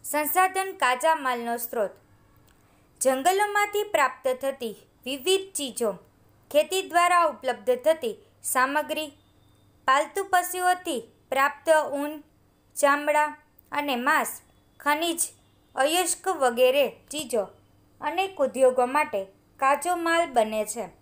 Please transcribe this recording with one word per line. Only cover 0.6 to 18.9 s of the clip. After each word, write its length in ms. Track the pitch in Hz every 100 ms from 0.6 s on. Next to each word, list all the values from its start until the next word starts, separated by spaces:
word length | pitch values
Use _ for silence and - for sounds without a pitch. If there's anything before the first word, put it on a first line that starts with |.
| 381
કાચા 420 | - 254 254 320
માલનો 420 | 311 269 240 233 240
સ્ત્રોત. 340 | - 240 196 - _ _ _ _ _ _ _ _ _ _
જંગલોમાંથી 800 | 262 262 302 381 415 403 415 415
પ્રાપ્ત 460 | 415 320 262 - 262 254
થતી 340 | 269 269 226 196 _ _
વિવિધ 500 | 247 277 285 381 381
ચીજો, 380 | - 269 - 226 175 _ _ _ _ _
ખેતી 320 | 294 302 381
દ્વારા 420 | 285 330 349 349
ઉપલબ્ધ 540 | 330 240 262 233 - 247
થતી 320 | 302 320 233 190 _ _
સામગ્રી, 680 | - 262 254 294 294 311 302 _ _ _ _ _ _ _
પાલતુ 400 | - 269 320 392
પશુઓથી 840 | 392 359 349 359 359 359 359 254 - _ _
પ્રાપ્ત 420 | 269 277 - - 311 294
ઊન, 300 | 277 294 311 - _ _ _ _ -
ચામડા 600 | 285 294 294 302 302 294 _ _ _
અને 240 | 285 285 240
માંસ, 440 | 254 311 233 - _ _ _ _
ખનિજ, 400 | 285 294 339 311 - _ _ _ _
અયસ્ક 540 | - 285 339 349 - 370
વગેરે 680 | 330 254 233 254 277 247 - _
ચીજો 380 | 294 269 233 185 - _ _ _ _
અનેક 360 | 294 339 381 381
ઉદ્યોગો 500 | 269 254 262 254
માટે 400 | 247